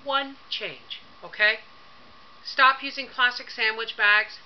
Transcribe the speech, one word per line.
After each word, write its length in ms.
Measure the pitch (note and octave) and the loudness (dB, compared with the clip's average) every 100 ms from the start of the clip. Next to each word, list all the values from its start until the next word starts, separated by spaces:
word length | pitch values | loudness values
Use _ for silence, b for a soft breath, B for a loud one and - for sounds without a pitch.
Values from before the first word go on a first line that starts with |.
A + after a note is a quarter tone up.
One 320 | C#4+ C4+ C#4 C#4 - | -2 -4 -4 -12 -10
change, 520 | - G3+ C3+ - - - - | -8 -8 -12 -16 -18 -18 -20
okay? 320 | F3 - G#3 A3 - - - - - - - - | -18 2 2 2 -6 -20 -20 -20 -20 -20 -20 -20
Stop 400 | - - C4 C4+ | -14 4 6 6
using 240 | C#4 C4+ B3+ | -4 -8 -12
plastic 420 | - B3 B3 C4 | 0 0 0 -12
sandwich 460 | - A3+ A3 A3+ - | -2 -2 -2 -6 0
bags. 400 | G#3 G#3 G#3+ - | 4 4 2 -8